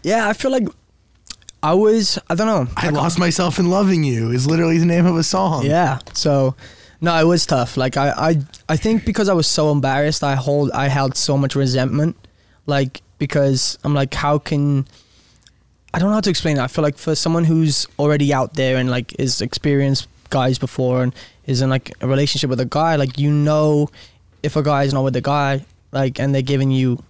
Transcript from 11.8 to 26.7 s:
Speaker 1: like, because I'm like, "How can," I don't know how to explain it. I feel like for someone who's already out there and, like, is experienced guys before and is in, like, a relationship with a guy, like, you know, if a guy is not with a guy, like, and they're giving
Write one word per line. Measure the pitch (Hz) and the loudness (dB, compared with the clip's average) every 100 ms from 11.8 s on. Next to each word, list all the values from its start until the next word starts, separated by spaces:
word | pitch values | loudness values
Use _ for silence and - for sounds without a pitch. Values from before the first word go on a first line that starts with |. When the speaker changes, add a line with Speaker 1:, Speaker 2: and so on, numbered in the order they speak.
| 131 147 160 - - _ _ _ | 0 0 -2 -4 -20 _ _ _
Speaker 1:
like, | - 143 135 - _ _ | -4 -2 -2 -6 _ _
because | 147 151 139 131 - - | -4 0 2 2 -2 -4
I'm | - | -2
like, | 147 135 | -2 -2
"How | - 147 147 | -2 0 -2
can," | - 147 143 139 131 - _ _ _ _ _ _ _ _ _ | 0 -2 0 0 -2 -12 _ _ _ _ _ _ _ _ _
I | 165 | -2
don't | 190 | 0
know | |
how | 214 | 0
to | 202 | 0
explain | 165 160 143 | -2 -2 -2
it. | |
I | 127 | -2
feel | - | 0
like | 151 139 | -2 -2
for | - | -4
someone | 156 165 165 | -2 0 0
who's | 165 160 156 135 - - | 2 2 2 0 -6 -2
already | 147 147 143 | 0 2 2
out | 135 127 | 0 -2
there | 131 131 131 | -2 0 0
and, | 127 | 0
like, | 123 120 - | -4 -6 -6
is | 131 - | -4 -4
experienced | 123 - 147 143 139 135 - _ - | -6 -4 0 0 2 -2 -4 _ -6
guys | 139 127 127 | -2 0 0
before | 127 - 127 127 | -4 -2 0 0
and | 123 - - _ | -2 -4 -20 _
is | - 127 | -4 0
in, | 131 | 0
like, | 131 - - | -2 -4 -8
a | 127 | -2
relationship | 135 143 - 135 | 0 0 -2 -2
with | 127 | -2
a | |
guy, | 123 151 160 156 | -2 0 0 0
like, | 135 135 | -2 0
you | 143 | 0
know, | 147 147 151 151 147 147 - - _ _ _ | 2 2 2 2 2 0 -6 -20 _ _ _
if | 143 156 | -4 -2
a | |
guy | 143 139 | 0 2
is | 139 | 2
not | 135 | 0
with | 135 | 0
a | 127 | 0
guy, | 139 143 139 135 - _ _ | 0 0 0 -2 -6 _ _
like, | 135 135 135 | -2 -2 -2
and | 139 | 0
they're | 135 | 0
giving | 131 139 135 | 0 0 2